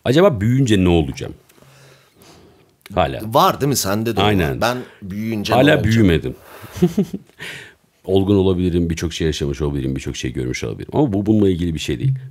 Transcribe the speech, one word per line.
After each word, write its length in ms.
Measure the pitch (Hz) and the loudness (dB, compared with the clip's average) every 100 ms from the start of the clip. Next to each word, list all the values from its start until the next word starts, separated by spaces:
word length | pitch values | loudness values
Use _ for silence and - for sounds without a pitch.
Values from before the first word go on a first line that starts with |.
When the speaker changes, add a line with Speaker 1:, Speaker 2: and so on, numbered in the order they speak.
| - | 0
Speaker 1:
Acaba 360 | 139 196 113 | 4 4 4
büyüyünce 420 | 110 131 131 104 | 0 2 4 4
ne 60 | 90 | 4
olacağım? 440 | 85 69 - 50 - _ _ - - - _ _ _ - - - _ _ _ - | 4 2 -4 -10 -14 _ _ -20 -20 -20 _ _ _ -20 -20 -20 _ _ _ -8
Hala. 280 | - 76 65 110 | -2 -2 -2 -2
Speaker 2:
Var 280 | 135 185 85 | 2 2 2
değil 80 | 139 | -2
mi 60 | 120 | -2
sende 400 | 95 107 113 98 | -2 -2 -2 0
de 40 | |
o 40 | |
var? 40 | 104 | 2
Speaker 1:
Aynen. 340 | 101 76 64 | 2 0 0
Speaker 2:
Ben 160 | 113 123 - - | -2 -2 -8 -16
büyüyünce 520 | 95 101 110 110 98 | -12 -8 -6 -6 0
Speaker 1:
Hala 100 | 113 | 2
Speaker 2:
ne 80 | 143 147 | 4 4
olacağım? 80 | 107 | 2
Speaker 1:
büyümedim. 420 | 113 98 78 65 - - - - - | 4 4 4 0 -10 -16 -20 -14 -2
<laughs> 340 | 175 190 185 196 - - - - - _ _ _ - | -2 0 -4 -6 -16 -18 -16 -16 -20 _ _ _ -2
Olgun 300 | 98 98 101 | 0 2 2
olabilirim, 540 | 95 90 90 87 85 | 2 2 0 0 0
birçok 240 | 82 87 | -2 -4
şey 140 | - 82 | -4 -4
yaşamış 340 | 76 71 69 | -2 -4 -4
olabilirim, 340 | 73 71 65 67 | -4 -2 -4 -6
birçok 200 | 71 62 | -8 -8
şey 180 | 65 | -8
görmüş 300 | 64 64 - | -6 -6 -6
olabilirim. 280 | 60 50 - | -8 -10 -6
Ama 200 | - 147 | -2 0
bu 120 | 98 101 | 0 2
bununla 240 | 107 98 | 4 4
ilgili 240 | 87 87 | 2 -2
bir 60 | 78 | -4
şey 200 | - 67 | -6 -4
değil. 140 | - - - | -2 -4 -6